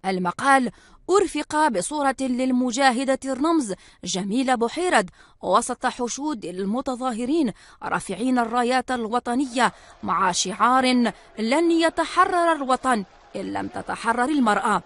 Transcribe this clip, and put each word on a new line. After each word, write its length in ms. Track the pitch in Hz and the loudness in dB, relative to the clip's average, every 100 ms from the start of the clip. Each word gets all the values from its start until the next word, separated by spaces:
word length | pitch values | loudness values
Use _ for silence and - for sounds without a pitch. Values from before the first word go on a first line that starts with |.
| 190 | -2
المقال 640 | 185 180 - 269 269 240 - - - - | -2 -2 0 4 4 4 -6 -20 -20 2
أرفق 580 | 381 359 294 302 302 311 | 2 4 -2 -2 2 2
بصورة 480 | 202 - 294 277 269 | 2 -4 0 0 0
للمجاهدة 960 | 262 247 262 247 254 233 269 233 269 262 | -2 0 0 2 0 4 4 4 0 -2
الرمز 500 | 262 254 302 330 226 180 - _ | -2 -2 0 0 0 -8 -12 _
جميلة 500 | 180 180 196 226 262 | -8 -6 -2 -2 0
بحيرد 560 | 247 233 302 359 277 185 _ - _ | 0 0 -2 0 2 0 _ -20 _
وسط 440 | - 190 - - 254 | 0 0 0 -4 -4
حشود 580 | - 240 254 302 240 | -4 -6 -4 -6 -6
المتظاهرين 1080 | 165 180 196 233 269 240 254 220 240 330 254 - - - | -8 -6 -4 -4 -4 -6 -6 -4 -2 0 0 -4 -20 -14
رافعين 560 | - 175 - 180 254 247 | -6 -6 -6 -4 0 0
الرايات 520 | 226 240 240 254 247 | 0 0 0 0 -2
الوطنية 840 | 254 220 240 240 240 277 233 220 - - - | -6 -2 -4 -2 -4 -2 0 0 -2 -20 -12
مع 300 | 208 175 190 | -4 0 0
شعار: 800 | 180 185 180 226 262 254 254 226 - - - | 0 -4 0 2 4 4 2 2 -2 -16 -6
"لن 320 | 220 285 339 | 0 2 4
يتحرر 840 | 330 330 320 320 330 381 359 339 | 4 2 0 -2 2 2 4 2
الوطن 520 | 311 262 254 262 233 185 - - 196 | 0 0 0 0 -2 -2 -16 -16 -12
إن 160 | 185 | -8
لم 160 | 202 196 | -6 -6
تتحرر 600 | 196 185 180 226 233 254 | -8 -8 -4 -2 0 2
المرأة". 540 | 302 233 208 226 196 | 2 4 2 2 0